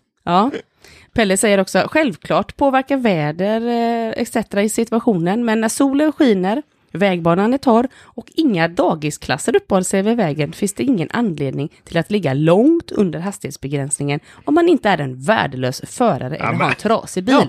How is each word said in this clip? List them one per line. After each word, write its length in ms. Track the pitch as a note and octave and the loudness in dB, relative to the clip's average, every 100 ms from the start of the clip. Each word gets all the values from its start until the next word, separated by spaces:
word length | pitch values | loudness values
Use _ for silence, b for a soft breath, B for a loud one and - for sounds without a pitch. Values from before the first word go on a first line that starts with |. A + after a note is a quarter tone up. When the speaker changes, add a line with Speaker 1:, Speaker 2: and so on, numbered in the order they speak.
| _ _ | _ _
Speaker 1:
Ja. 260 | - F3 A#3 - - b b b b | -2 0 0 -2 -12 b b b b
Pelle 220 | - G#3 F#3+ | -2 0 2
säger 220 | A3+ G3+ | 2 2
också: 260 | F#3+ F#3 - | 2 0 0
"Självklart 640 | D#4 D#4 - - E3 - - | 0 0 -2 -2 -2 -2 -2
påverkar 400 | C#4+ C4 C4 C#4 | 0 0 0 0
väder, 640 | A#3+ E3+ D3 D#3+ G3 A3+ | 0 0 -2 -2 -2 -2
eh, 600 | A#3 A#3 A#3 A#3 A3+ - | -2 -2 -2 -2 -4 -6
et 60 | A#3 | -4
cetera 340 | A#3+ G3+ G3 | -4 -4 -2
i 60 | G#3+ | 0
situationen, 760 | - A3+ A3+ A#3+ F#3 E3+ G#3+ | -2 -2 0 0 0 0 -2
men 160 | A#3+ A3 | 0 0
när 80 | A3 | 0
solen 440 | - C#4 C#4 D4+ | 0 0 2 0
skiner, 500 | - C#4 G3 F#3 A#3+ - _ _ | 2 2 4 0 -2 -6 _ _
vägbanan 640 | E3 G3+ F3+ E3+ F3 G#3+ | -2 0 2 2 2 2
är 40 | C4+ | 2
torr 300 | C#4 A3+ B3+ - | 2 2 2 -6
och 240 | - - - | -18 -18 -8
inga 340 | - D#4+ F3+ E3+ | -2 0 2 0
dagisklasser 880 | F3 D#4+ E3+ D3 - - C3 - G4+ | 0 0 0 -4 -6 -6 -4 0 0
uppehåller 280 | - F#3+ | 2 0
sig 180 | F#3 G3 | 2 0
vid 140 | G3+ A#3+ | 0 0
vägen 360 | F3 C#3+ D3+ | 0 -2 -4
finns 220 | - G3 | -4 -6
det 80 | - | -2
ingen 260 | B3 A3 D3+ | 0 0 -2
anledning 560 | - A#3 D3+ C#3 C#3+ C#3+ b | -2 -2 -2 -4 -4 -8 b
till 120 | - E3+ | -4 -4
att 140 | D#3+ | 0
ligga 240 | G#3 C#3+ | 0 0
långt 560 | C3+ D#3 F#3 C4+ E4+ - | 2 4 6 4 2 0
under 280 | - F#3+ D#3 | -2 0 -2
hastighetsbegränsningen 1040 | F#3 G3 - C#3 C3+ C#3+ C#3 - C#3+ C#3+ B B | -8 -8 -12 -10 -6 -4 -4 -4 -4 -4 B B
om 100 | - | 0
man 140 | D4+ E4+ | 2 4
inte 200 | D#4 G#3+ | 4 2
är 100 | E3+ | 0
en 220 | C#3 B2+ | -2 -4
värdelös 600 | C#3+ A3 C#3+ C3 B2+ B2+ - | 0 0 0 -2 -4 -4 -10
förare 500 | - A#3+ C3+ B2+ D#3+ | 0 0 0 -4 -4
Speaker 2:
Ja, 60 | |
Speaker 1:
eller 80 | A2 | -4
Speaker 2:
men 80 | - | 0
Speaker 1:
har 80 | E3+ | -2
en 60 | |
trasig 500 | - G#3 A3 - - | 0 0 0 -2 -6
bil." 100 | F#3 C#4 | 2 2